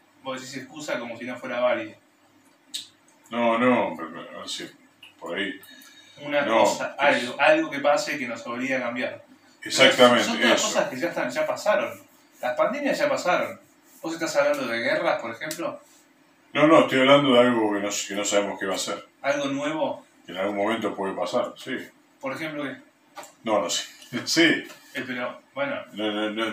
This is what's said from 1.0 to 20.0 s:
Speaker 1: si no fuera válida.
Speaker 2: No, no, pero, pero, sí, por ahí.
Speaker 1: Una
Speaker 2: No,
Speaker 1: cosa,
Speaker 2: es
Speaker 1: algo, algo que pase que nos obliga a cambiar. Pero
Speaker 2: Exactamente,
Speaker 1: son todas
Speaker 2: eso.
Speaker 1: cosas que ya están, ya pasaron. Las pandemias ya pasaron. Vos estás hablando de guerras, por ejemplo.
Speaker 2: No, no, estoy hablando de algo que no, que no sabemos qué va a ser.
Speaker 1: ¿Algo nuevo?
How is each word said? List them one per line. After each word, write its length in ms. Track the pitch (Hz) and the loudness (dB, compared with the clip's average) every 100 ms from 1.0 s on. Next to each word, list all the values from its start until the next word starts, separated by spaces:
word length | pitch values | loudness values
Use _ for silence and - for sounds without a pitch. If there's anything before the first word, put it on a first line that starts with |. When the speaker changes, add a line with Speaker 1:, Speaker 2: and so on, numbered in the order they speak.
| 120 117 | -6 -10
Speaker 1:
si 80 | |
no 120 | 123 123 | -10 -10
fuera 240 | 127 123 | -8 0
válida. 340 | - - 107 - _ _ _ _ _ _ _ - - _ _ _ - | 0 0 -4 -14 _ _ _ _ _ _ _ -14 -14 _ _ _ -8
Speaker 2:
No, 280 | 117 117 113 | 0 2 4
no, 360 | 127 117 - - | 4 4 0 -4
pero, 140 | - | -10
pero, 360 | - - - - | -12 -14 -14 -12
sí, 200 | - - - _ _ - _ | -10 -12 -18 _ _ -20 _
por 160 | - 92 | -8 -6
ahí. 220 | 98 - - - - - - - | -6 -8 -16 -20 -20 -20 -20 -14
Speaker 1:
Una 200 | 147 143 | -4 0
Speaker 2:
No, 180 | 117 113 | 4 6
Speaker 1:
cosa, 320 | - - - - | 4 2 -4 2
Speaker 2:
es 240 | 143 127 | 4 4
Speaker 1:
algo, 160 | 120 - | 0 4
algo 300 | 147 156 156 | 6 6 2
que 80 | 139 | 0
pase 380 | 143 147 160 143 | 2 2 0 -4
que 80 | 123 | -6
nos 180 | 117 127 | -8 -8
obliga 320 | 123 131 131 | -6 -2 -2
a 40 | |
cambiar. 400 | 120 123 123 - - - _ _ | -4 -4 -6 -8 -16 -20 _ _
Pero 100 | - | -2
Speaker 2:
Exactamente, 540 | - 131 127 123 120 | 6 6 10 8 8
Speaker 1:
son 160 | 104 113 | 2 2
todas 120 | 113 - | 2 4
Speaker 2:
eso. 80 | - | 2
Speaker 1:
cosas 200 | 123 - | 0 -2
que 80 | 123 | -2
ya 100 | - | -4
están, 220 | - 156 | -4 -4
ya 160 | 156 156 | -2 -2
pasaron. 540 | - 208 208 - - - _ _ _ | -2 0 0 0 -8 -18 _ _ _
Las 160 | 127 - | -4 0
pandemias 420 | - 285 277 - | 0 0 -2 0
ya 100 | - | 0
pasaron. 520 | - - 175 - - - _ _ - | 0 0 0 -2 -8 -20 _ _ -12
Vos 140 | 160 | -10
estás 200 | 165 160 147 | -6 -2 2
hablando 300 | 143 143 123 | 2 0 -2
de 120 | 117 | -2
guerras, 400 | 127 151 165 - | 0 0 0 -2
por 100 | 117 | -4
ejemplo. 480 | 113 156 170 185 - - _ _ _ _ _ _ | -10 -10 -8 -8 -10 -16 _ _ _ _ _ _
Speaker 2:
No, 140 | 139 151 | 2 4
no, 140 | 156 | 6
estoy 200 | - 131 | 4 4
hablando 340 | 131 143 139 | 6 6 6
de 60 | 123 | 6
algo 320 | 123 117 107 | 4 2 0
que 60 | 101 | -2
no, 80 | 101 - - | -4 -6 -6
que 60 | |
no 100 | 98 | -6
sabemos 340 | 101 101 98 90 | 0 0 0 -2
qué 80 | 98 | -4
va 80 | |
a 40 | - | -4
ser. 280 | 113 - - _ | -6 -8 -12 _
Speaker 1:
¿Algo 240 | - 285 277 | -2 -2 -2
nuevo? 580 | 277 294 311 269 - | -4 -4 -4 -4 -6